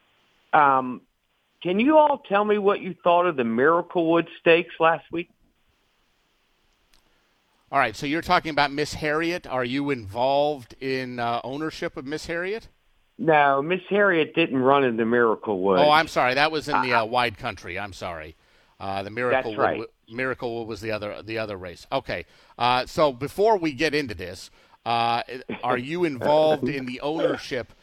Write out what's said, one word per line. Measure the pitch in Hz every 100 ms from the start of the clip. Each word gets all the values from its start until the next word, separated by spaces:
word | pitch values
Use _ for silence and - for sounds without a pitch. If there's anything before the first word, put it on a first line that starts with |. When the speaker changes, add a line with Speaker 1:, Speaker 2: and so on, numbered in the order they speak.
| _ _ _ _ -
Speaker 1:
um, | 151 139 135 127 117 _ _ _ _ _ _
can | 170 196
you | 262 311
all | 302 277
tell | - 196
me | 208 208
what | 196 202
you | 180 170
thought | 180 175
of | 180 143
the |
Miracle | 117 113 143 170 170 180 165
Wood | 170 170 -
Stakes | 175 165 170 -
last | 165 160 -
week? | 170 180 _ _ _ _ _ _ _ _ _ _ _ _ _ _ _ _ _ _ _ _ _ _ _ -
Speaker 2:
All | 139
right, | 123 107
so |
you're | 147 160
talking | 160 180 160
about | 143 143
Miss | 139 147
Harriet. | 165 156 151 165 170 -
Are | 127
you | 123 135 143
involved | 131 101 110 131 139 147 147 120 -
in, | 135 131 127 123
uh, | 117 117
ownership | 120 143 156 - 170 -
of |
Miss | 135 151 -
Harriet? | 170 180 220 - _ _ _ _ -
Speaker 1:
No, | 151 151 143 139
Miss | 151 180 -
Harriet | 202 202 165 147
didn't | 165 165 131
run | 127 139
in | 131 113
the | 113
Miracle | 120 117 104 - 95
Wood. | 95 92
Speaker 2:
Oh, | 151
I'm | 151 160
sorry. | 165 127
That | 131 156
was | 156 135
in | 127
the, | 127
Speaker 1:
Uh, | 120
Speaker 2:
uh, | 110
Wide | 123 120 104
Country. | 127 101 92 90
I'm | 101
sorry. | 87 95 82 78 - _ _ _ -
Uh, | 98 98
the | 98
Miracle | 110 123 131 123
Speaker 1:
That's | 107
Speaker 2:
Wood |
Speaker 1:
right. | 110 78
Speaker 2:
w-, | 117 _ _
Miracle | 113 131 123 123 117
Wood | 110
was | 101
the | 110
other, | 107 104 92
the | 98 110
other | 107 98
race. | 90 87 -
Okay. | 135 - 95 - _ _ -
Uh, | 120 127
so | 123 - 151
before | 120 143 - 214 214
we | 160
get | 127 156
into | 143 135
this, | 95 90 95 - _ _ _
uh, | 117 117 117 117 - 127 - -
are | 120 123
you | 127 170
Speaker 1:
<laughs> | 170
Speaker 2:
involved | 127 - 151 156 151 127
in | 139
the | 127 123
ownership, | 147 156 - 131 - 131 113 -